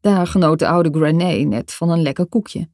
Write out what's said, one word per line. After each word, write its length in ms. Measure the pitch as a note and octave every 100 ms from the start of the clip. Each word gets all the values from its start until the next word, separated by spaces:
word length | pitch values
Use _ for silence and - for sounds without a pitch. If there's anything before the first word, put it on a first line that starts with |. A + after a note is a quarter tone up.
Daar 260 | G#3 G3 F3
genoot 320 | G3 E3 D#3+
de 100 | E3
oude 220 | F3 E3
Granay 500 | D3+ D#3 D#3+ F3+ -
net 300 | D3 G#2 -
van 180 | - E3+
een 120 | E3+
lekker 240 | D#3 - F3+
koekje. 440 | A#3 G#3 - E3+